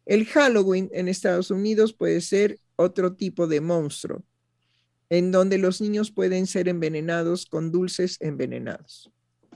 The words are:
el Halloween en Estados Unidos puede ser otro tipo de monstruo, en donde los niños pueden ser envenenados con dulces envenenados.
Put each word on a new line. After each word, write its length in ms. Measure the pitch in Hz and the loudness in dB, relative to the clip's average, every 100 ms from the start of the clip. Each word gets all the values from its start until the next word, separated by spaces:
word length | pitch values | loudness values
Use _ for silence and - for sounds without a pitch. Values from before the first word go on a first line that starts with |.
| - | 0
el 180 | 202 220 | 2 4
Halloween 640 | 302 269 220 190 185 190 | 4 4 4 4 2 -2
en 160 | - 180 | -4 -4
Estados 420 | 185 - 175 185 | -2 0 0 0
Unidos 420 | 190 202 220 220 | -2 0 2 2
puede 280 | - 170 165 | 2 -2 0
ser 360 | 175 196 208 208 _ - | 0 0 0 -2 _ 0
otro 380 | 180 185 180 185 | 0 2 -2 -2
tipo 300 | 190 - 170 | -6 -2 0
de 140 | 151 | 0
monstruo, 640 | 160 175 147 - - - - _ _ _ _ _ _ _ _ | 0 -2 -2 -6 -10 -10 -14 _ _ _ _ _ _ _ _
en 200 | 175 180 | 0 2
donde 280 | 185 190 190 | 4 4 2
los 220 | 185 185 | 2 0
niños 300 | 208 208 208 | -2 -2 -2
pueden 360 | - 185 185 185 | -2 0 0 -2
ser 220 | 196 175 | -2 -2
envenenados 800 | 175 160 156 160 170 170 180 - | 0 -2 -4 -4 -2 -2 -4 -4
con 240 | 165 160 | -6 -2
dulces 460 | 170 185 - 185 - | -2 -2 -2 -4 -4
envenenados. 920 | 160 139 127 123 120 - - - - _ _ _ _ | -8 -6 -6 -6 -10 -10 -16 -20 -20 _ _ _ _